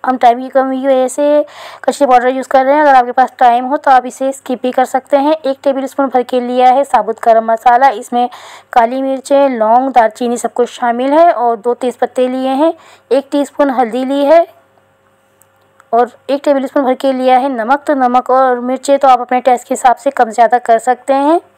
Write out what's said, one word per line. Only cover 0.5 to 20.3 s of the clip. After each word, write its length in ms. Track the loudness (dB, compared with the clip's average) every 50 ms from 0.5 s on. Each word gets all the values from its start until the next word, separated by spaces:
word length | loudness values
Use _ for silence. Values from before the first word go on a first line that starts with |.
| -2 -2 -2 -2 -4 -4
की 60 | -2
वजह 200 | 0 0 0 0
से 380 | -2 -2 -2 0 2 2 0 -2 -4 -10 -20 -20 -20 -20 -4 -4
कश्मीरी 220 | -4 0 0 2
powder 200 | 4 4 2 2
use 200 | 0 -2 -4 -6
कर 160 | 0 0 0 2
रहे 100 | 2 2
हैं। 60 | 2
अगर 140 | 4 4 4
आपके 160 | 4 2 2
पास 200 | 0 0 -2 -2 0 2
time 260 | 2 2 2 2 -2
हो 120 | -2 -6
तो 140 | -2 2 2
आप 140 | 2 2 2
इसे 260 | -2 -8 -6 -6 -6
skip 300 | -6 -8 _ -8 -8 -4 -4
भी 80 | -4
कर 140 | 0 -2 -2
सकते 320 | -2 -2 -6 _ _ -2
हैं। 160 | 0 0 0 -2
एक 220 | -2 -4 -6 -6 _ -4
टेबल 220 | -4 -2 -2 -6
स्पून 220 | -8 -4 -4 -4
भर 160 | -2 -2 -4 -4
के 160 | -2 -4 -4
लिया 280 | -4 -2 -2 2 2 4
है 140 | 2 2 0
साबुत 360 | 0 -2 -2 -2 -2 -6 -2 0
गरम 220 | 2 2 2 2
मसाला, 440 | 0 -4 0 2 2 2 4 2 2
इसमें 400 | 0 -2 -10 -6 -2 -2 -2 -4 -6 -14 -20 -20 -20 -20 _ _ 0
काली 280 | 0 0 0 -2 -4
मिर्चें, 480 | -4 -4 -4 -6 -2 0 2 2 2 2
लौंग, 400 | 0 -2 0 2 2 2 0 2
दालचीनी 460 | 2 2 2 2 -2 -4 -6 -4 -4
सब 160 | -4 -6 -8 _
कुछ 160 | -4 -4 -4
शामिल 440 | -4 -6 -4 -4 -4 -2 -2 0 2
है 180 | 4 4 4 2
और 220 | 0 -2 -2 -2
दो 160 | -2 -4 -6 -4
तेज़पत्ते 520 | _ -4 -6 -4 _ -6 -4 _ -4 -2
लिए 220 | -2 -2 -4 -4 -4
हैं, 220 | -2 0 0 -2 -2 -4 -16 -20 -20 _ _ _
एक 160 | -2 -2 -2 _
teaspoon 380 | -4 -4 -4 -4 _ -2 -2 0
हल्दी 320 | 0 -2 -2 -2 -4 -6 -4
ली 180 | -4 -2 -2 2
है 220 | 4 4 2 2 0 _ _ _ _ _ _ _ _ _ _ _ _ _ _ _ _ _ _ _ _ _ _ _ _ _ _ _ _ 0
और 180 | 0 0 0 -4 _ _ -6
एक 120 | -6 -4 -2
टेबल 220 | -2 -2 -2 -2
स्पून 180 | -2 -4 -2 -2
भर 100 | -2 -2
के 160 | -2 -2 -4 -2
लिया 240 | 0 0 2 2
है 120 | 2 0 -2
नमक। 320 | -6 -6 -2 -2 -2 -2 0
तो 120 | -2 -2
नमक 340 | 0 0 0 0 0 0 2
और 300 | 0 2 2 0 0 -2
मिर्चें 360 | -4 -6 -6 -6 -2 -2 0 2
तो 80 | 4
आप 140 | 2 2 2
अपने 200 | 0 -4 -4 0
taste 260 | 2 0 0 0 -2
के 60 | -8 -8
हिसाब 220 | 0 0 0 0
से 140 | 2 -4 -6
कम 180 | -2 0 -2 -2